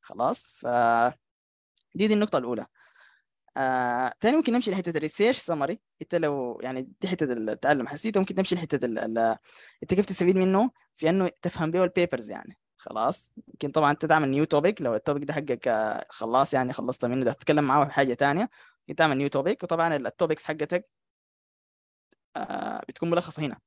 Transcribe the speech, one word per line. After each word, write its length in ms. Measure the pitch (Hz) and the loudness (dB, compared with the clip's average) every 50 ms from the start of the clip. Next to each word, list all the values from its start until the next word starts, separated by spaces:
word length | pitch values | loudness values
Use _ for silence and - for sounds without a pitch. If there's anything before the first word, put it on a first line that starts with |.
خلاص؟ 460 | _ - - 101 120 143 240 - - | _ -16 -4 -2 0 0 0 -2 -8
ف 200 | - _ _ - 120 123 120 120 117 117 117 117 123 123 _ _ _ _ _ _ _ _ _ _ _ _ _ _ _ _ | -14 _ _ -6 -2 2 4 4 4 4 4 2 2 0 _ _ _ _ _ _ _ _ _ _ _ _ _ _ _ _
دي، 120 | - 202 | 0 2
دي 60 | 214 214 | 2 4
النقطة 240 | 208 208 214 - | 2 2 2 0
الأولى. 280 | 147 123 120 123 110 113 _ _ _ _ _ _ _ - - _ _ _ _ _ _ _ _ _ | -2 0 -2 -4 -6 -6 _ _ _ _ _ _ _ -20 -20 _ _ _ _ _ _ _ _ _
آه، 560 | - 135 131 127 127 123 123 120 120 127 123 - _ | -2 -2 0 0 0 0 0 0 0 -2 -2 -4 _
تاني 160 | - 220 277 | 0 2 2
ممكن 160 | 320 - - 226 | 2 2 2 0
نمشي 180 | 240 247 214 | 0 0 0
لحتة 260 | 190 196 175 175 165 | -2 -2 -4 -4 -4
الريسيرش 400 | 151 156 156 - - 202 233 262 | -4 -4 -4 -2 2 2 2 2
سمري. 420 | - - - 170 151 139 139 202 - _ _ _ _ | 0 -2 -4 -2 -2 -2 -2 -4 -6 _ _ _ _
انت 140 | 156 _ - | -10 _ -2
لو 440 | 170 160 147 143 139 127 123 113 - - | 0 0 0 0 -2 -4 -4 -6 -6 -8
يعني 300 | 127 131 131 131 - - _ | -6 -6 -6 -8 -10 -10 _
دي 60 | - | -4
حتة 260 | 185 180 170 156 135 123 | -4 -2 -2 0 0 0
التعلم 540 | 117 110 110 107 - - 135 147 139 120 | -2 -2 -4 -4 0 2 2 2 2 0
حسيته 320 | - 139 147 - 220 208 202 | -4 -6 -6 -6 -2 0 0
ممكن 160 | 190 - 190 | 0 0 0
تمشي 200 | 185 190 - 185 | -2 0 0 0
لحتة 300 | 185 165 - - 135 - | -2 -2 -2 -2 -2 -2
ال-، 140 | 120 113 - | -2 -2 -4
ال-، 380 | - 113 113 117 113 113 110 - _ - - - - - _ _ - | -4 -2 0 2 2 2 0 -2 _ -20 -20 -20 -20 -20 _ _ -4
انت 100 | - 185 | -2 0
كيف 120 | 180 208 | 0 0
تستفيد 300 | - 190 - 180 180 180 | 0 0 2 4 4 4
منه 340 | 185 185 190 190 196 226 254 _ _ _ _ _ | 6 4 4 4 4 2 2 _ _ _ _ _
في 120 | _ 156 156 | _ 0 2
انه 200 | 175 190 185 175 - _ | 2 4 2 0 -2 _
تفهم 300 | - 175 - - 160 156 | -6 -6 -2 -2 -2 0
بيه 120 | 165 180 185 | 2 2 2
البيبرز 480 | 175 180 185 175 175 - 120 110 107 | 2 2 2 0 0 0 -6 -6 -8
يعني. 260 | 101 - - - - _ _ _ _ | -12 -12 -12 -16 -20 _ _ _ _
خلاص؟ 560 | _ - - - 107 113 131 - - - - _ - - - | _ -18 -8 -4 0 0 0 0 -2 -10 -14 _ -20 -20 -20
يمكن 220 | - - - 143 | -12 -8 -6 -2
طبعًا 200 | 135 156 156 143 | 2 2 4 4
انت 140 | 143 - - | 2 2 2
تعمل 240 | 156 160 156 151 135 | 4 4 4 4 2
نيو 140 | 135 143 156 | 2 0 2
توبيك 360 | - - 147 147 185 214 - | 4 2 4 4 4 0 2
لو 140 | 151 123 113 | -2 -2 -2
التوبيك 280 | 110 - - 143 143 151 | 0 0 -2 -2 -2 -4
ده 80 | 143 165 | -4 -6
حقك، 340 | 151 151 143 127 117 - | -6 -2 -4 -4 -2 0
آه، 380 | 127 117 110 110 107 - - - _ | 0 0 2 0 -2 -2 -6 -8 _
خلاص 440 | - - 110 113 117 131 - - - | -10 -8 -6 0 2 2 2 2 2
يعني 200 | 135 127 127 127 | 0 0 -2 -4
خلصت 320 | - 113 123 127 - - | -6 -6 -6 -6 -4 -2
منه، 200 | 120 123 135 131 | -2 -2 0 0
ده 60 | 117 | 0
هتتكلم 320 | 110 - - - 151 151 147 | -2 -2 0 2 2 2 4
معاه 220 | 135 135 147 143 | 4 4 4 2
في 60 | 143 - | 2 2
حاجة 200 | 143 143 131 117 | 0 2 2 2
تانية، 360 | - 139 143 143 170 220 240 _ - - - _ _ | 0 0 0 2 0 -2 -4 _ -18 -20 -20 _ _
ممكن 140 | _ - 147 | _ -12 0
تعمل 220 | - 165 156 139 | 0 2 2 2
نيو 100 | 131 143 | 0 -2
توبيك، 360 | 139 - 139 139 170 226 - - | 0 -2 0 0 0 -2 -4 -4
وطبعًا 320 | 170 170 165 165 170 160 | -4 0 0 0 0 0
ال-، 120 | 143 127 | -2 -4
التوبكس 380 | 110 - - 180 160 156 151 - | -6 -2 -2 0 0 0 -4 -4
حقتك، 420 | - 156 151 151 151 175 180 - _ _ _ _ _ _ _ _ _ _ _ _ _ _ _ _ _ _ _ _ _ _ _ _ _ _ _ _ _ _ | -8 -6 -6 -4 -4 -4 -4 -4 _ _ _ _ _ _ _ _ _ _ _ _ _ _ _ _ _ _ _ _ _ _ _ _ _ _ _ _ _ _
آه، 460 | - - - - - - - - - - - | -10 -8 -6 -6 -6 -6 -6 -8 -10 -12 -14
بتكون 200 | 127 - - 170 | -10 -6 -4 -2
ملخصة 340 | 170 170 175 165 151 - 156 | 0 -2 -2 -4 -8 -6 -6
هنا 140 | 135 110 - _ | -6 -6 -10 _